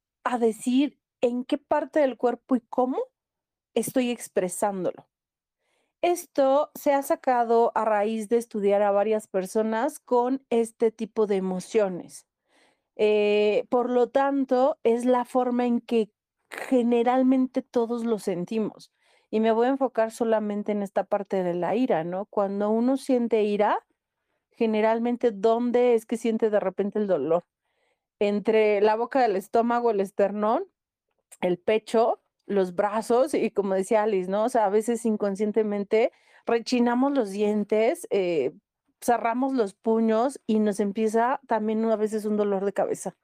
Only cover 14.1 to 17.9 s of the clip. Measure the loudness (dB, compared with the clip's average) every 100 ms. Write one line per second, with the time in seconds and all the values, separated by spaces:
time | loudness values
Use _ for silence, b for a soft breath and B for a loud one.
14.1 | 2 2 0 0 2 2 0 0 2 2
15.1 | 0 0 -2 0 0 0 -2 0 -2 -2
16.1 | _ _ _ -18 -14 0 0 2 2 2
17.1 | 2 4 2 0 -4 -4 -2 -2